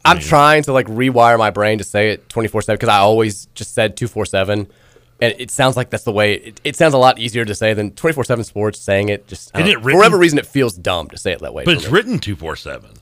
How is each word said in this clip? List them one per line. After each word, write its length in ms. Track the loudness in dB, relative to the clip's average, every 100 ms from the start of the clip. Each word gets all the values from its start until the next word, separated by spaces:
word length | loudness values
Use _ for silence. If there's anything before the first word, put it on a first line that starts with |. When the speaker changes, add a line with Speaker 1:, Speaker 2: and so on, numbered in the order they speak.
| 0
Speaker 1:
I 60 |
Speaker 2:
I'm 60 | 0
Speaker 1:
mean, 80 | 2
Speaker 2:
trying 380 | 4 6 4
to, 100 | 2
like, 140 | 0 0
rewire 500 | -2 0 4 4 6
my 120 | 2
brain 280 | 2 0 0
to 40 |
say 260 | -2 0 0
it 180 | -2 _
twenty-four 320 | -6 -4 -4
seven 180 | -4 -2
'cause 100 | 2
I 80 | 4
always 480 | 4 4 0 -4 -14 -16
just 180 | -8
said 240 | -2 -2 -2
two 100 | -8
four 180 | -6 -4
seven. 420 | -2 0 -2 -6 _ _ _ _ -2
And 120 | -2 -2
it 120 | -8
sounds 260 | 0 0 0
like 120 | -6
that's 140 | -6
the 80 | -4
way, 220 | 0 0
it, 280 | 0 -8 -10 -8
it 100 | 2
sounds 180 | 2
a 40 | 4
lot 200 | 4 2
easier 280 | -4 -4 -4
to 100 | -2
say 180 | 0
than 180 | 0 -4
twenty-four 320 | -4 -4 -2 -2
seven 180 | -4
Sports, 360 | -4 -4 -4 -4
saying 300 | -2 0 0
it. 180 | -4 -8
Just, 240 | -20 -10 -2
I 40 |
Speaker 1:
Isn't 120 | 0
Speaker 2:
don't, 80 | 0
Speaker 1:
it 40 | 2
written 60 |
Speaker 2:
for 40 | 4
whatever 180 | 6 6
reason, 200 | 2 2
it 80 | -2
feels 280 | -2 -2
dumb 340 | -2 -6 -6 -6
to 80 | -8
say 140 | -6
it 80 | -6
that 140 | -8
way 100 | -6
Speaker 1:
But 80 | -2
Speaker 2:
for 40 | -2
Speaker 1:
it's 80 | 0
Speaker 2:
me. 40 |
Speaker 1:
written 260 | -2 0 -6
two 160 | -6 -8
four 200 | -10 -10
seven. 360 | -12 -16 -16 -6